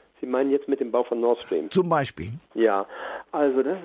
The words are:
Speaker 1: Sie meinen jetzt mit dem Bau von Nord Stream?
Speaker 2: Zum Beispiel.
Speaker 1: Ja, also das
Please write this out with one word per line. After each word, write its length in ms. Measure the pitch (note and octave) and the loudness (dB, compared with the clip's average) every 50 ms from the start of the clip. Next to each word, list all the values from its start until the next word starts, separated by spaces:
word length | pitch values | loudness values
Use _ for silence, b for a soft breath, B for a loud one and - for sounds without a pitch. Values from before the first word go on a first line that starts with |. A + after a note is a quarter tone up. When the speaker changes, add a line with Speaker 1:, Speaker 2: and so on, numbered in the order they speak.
| b b b _ | b b b _
Speaker 1:
Sie 80 | - B2+ | -6 -2
meinen 240 | B2+ B2+ C#3 C#3 | 0 0 2 4
jetzt 160 | C3+ C#3+ C#3 - | 2 2 2 0
mit 120 | C#3 - | -2 -2
dem 120 | C3 A#2 | 0 0
Bau 120 | A2 B2 A#2+ | 0 0 0
von 160 | - A#2+ A#2 | 0 0 0
Nord 200 | A#2 A#2+ A#2+ - | 2 2 2 0
Stream? 320 | - - F#2 D#2+ D2 D3+ | 0 -2 -2 -2 -2 0
Speaker 2:
Zum 180 | - F#3+ F#3 E3+ | 0 0 2 2
Beispiel. 400 | E3+ D3+ C#3 - - - E2+ G#2+ A#2 D#3+ - _ _ | 2 0 0 -2 -6 -8 -10 -10 -10 -12 -14 _ _
Speaker 1:
Ja, 320 | A2 A2+ A2 G2+ G2 G2 B B B B B B B B - | 2 4 4 4 2 0 B B B B B B B B -8
also 320 | - D#3 D3 C#3 C3 C3+ C3 | -2 0 2 2 2 2 0
das 160 | C#3+ F3+ F#3+ F3 | 0 -2 -6 -8